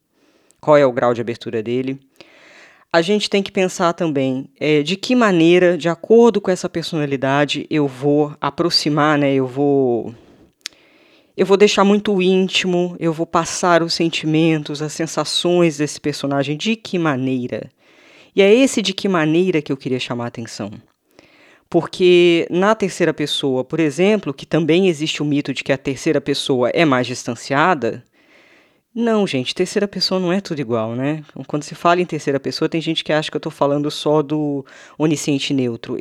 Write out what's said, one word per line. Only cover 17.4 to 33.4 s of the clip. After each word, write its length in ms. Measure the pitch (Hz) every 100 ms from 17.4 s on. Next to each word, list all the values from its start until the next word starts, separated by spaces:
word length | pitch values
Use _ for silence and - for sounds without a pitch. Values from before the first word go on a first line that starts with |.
| 123 107 - _ _ _ - - _ -
E 60 |
é 100 | 196
esse 300 | 226 269 -
de 100 | 190
que 160 | 190 202
maneira 540 | 185 156 160 185 156
que 100 | 147
eu 60 | 135
queria 220 | 143 127
chamar 240 | - 120
a 60 | 120
atenção. 420 | 117 117 - 104 104 - _ _ _ _ _ _ _ -
Porque 800 | 175 151 - 180 175 175 170 -
na 240 | 175 196
terceira 400 | 220 190 - 165
pessoa, 500 | 139 147 - 143 127
por 160 | 127 160
exemplo, 540 | 160 135 190 214 151
que 120 | 135 -
também 420 | 151 160 170 196
existe 340 | 147 156 -
o 40 | 151
mito 280 | 143 143
de 100 | 131
que 80 | -
a 60 | 135
terceira 420 | - 131 165 147
pessoa 500 | 139 139 - 131 120
é 140 | -
mais 220 | 165 127 123
distanciada, 960 | 127 - 117 - 139 170 165 113 120 - _ _ _ _ _ _ _ _
não, 340 | 226 233 220 196
gente, 260 | 135 127
terceira 340 | - 185 208 196
pessoa 320 | 185 196 190
não 140 | 180
é 80 | 190
tudo 180 | 196 147
igual, 360 | 117 117 110 120
né? 280 | 135 156 147 - 131
Quando 160 | 151
se 140 | 147 151
fala 260 | 175 175
em 40 | 175
terceira 340 | 156 - 139
pessoa, 280 | 135 - 160
tem 140 | 165
gente 220 | 156 160
que 100 | -
acha 160 | 151 156
que 80 |
eu 40 | 147